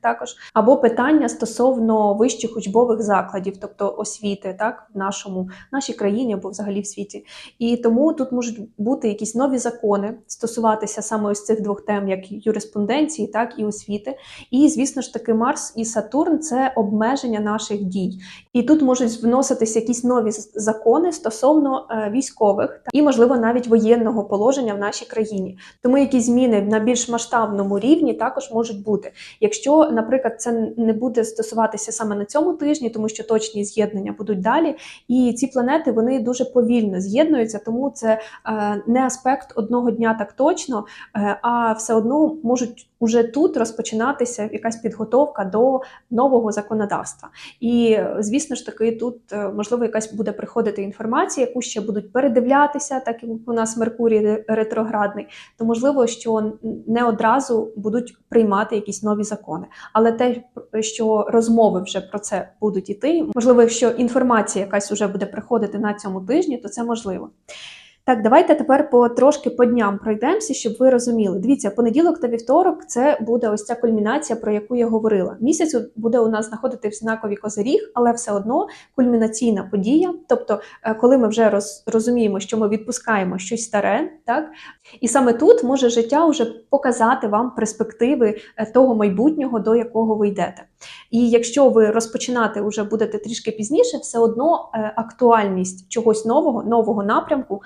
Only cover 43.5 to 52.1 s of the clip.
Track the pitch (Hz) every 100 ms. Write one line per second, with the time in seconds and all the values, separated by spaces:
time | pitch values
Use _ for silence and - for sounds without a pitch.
43.5 | 269 226 226 220 220 240 285 240 - 208
44.5 | 208 226 226 220 - 214 247 294 - 196
45.5 | 202 269 262 - - - 233 269 254 220
46.5 | 208 208 220 208 160 - - - - -
47.5 | - 226 240 233 214 180 - 208 262 -
48.5 | 254 - - 226 226 240 240 - 208 202
49.5 | 208 208 240 226 220 220 202 214 208 208
50.5 | - 214 202 196 - 220 262 381 - 247
51.5 | 254 - 226 208 208 196